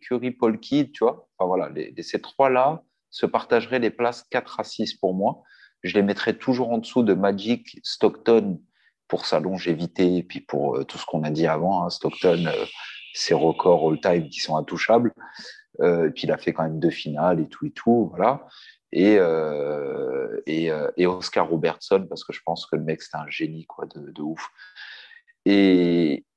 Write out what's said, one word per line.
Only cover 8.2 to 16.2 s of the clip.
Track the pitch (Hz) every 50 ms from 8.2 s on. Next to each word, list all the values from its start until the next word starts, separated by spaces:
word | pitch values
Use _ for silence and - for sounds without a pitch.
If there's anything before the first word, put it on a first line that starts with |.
| - 120 117 113 107 98 87 76 _ _ _ _ _ _ _ _ _
pour | - - - -
sa | - - 85
longévité | 80 92 95 90 - 87 82 78 87 85 - - 92 87 90
et | 90 87
puis | - - 85
pour, | - - - 69 71 71 60
euh, | 65 67
tout | - -
ce | - -
qu'on | - - 80 76
a | 76
dit | 76 78 82
avant, | 78 80 78 85 92 98 90 85
hein, | 85
Stockton, | - - - 76 - - - 90 85 87 85
euh, | 78 71 - - - - - - - - - - - -
ses | - - - 85
records | - 78 82 78 - - 90 87 78 78 80
all-time | 78 76 - 98 87 87 78
qui | 73 - -
sont | - - 78
intouchables. | 78 78 - - - - - 220 - 120 110 - - - - - - - - - - - _ _ -
Euh, | - 87 85 85 82 76
et |
puis | 73 -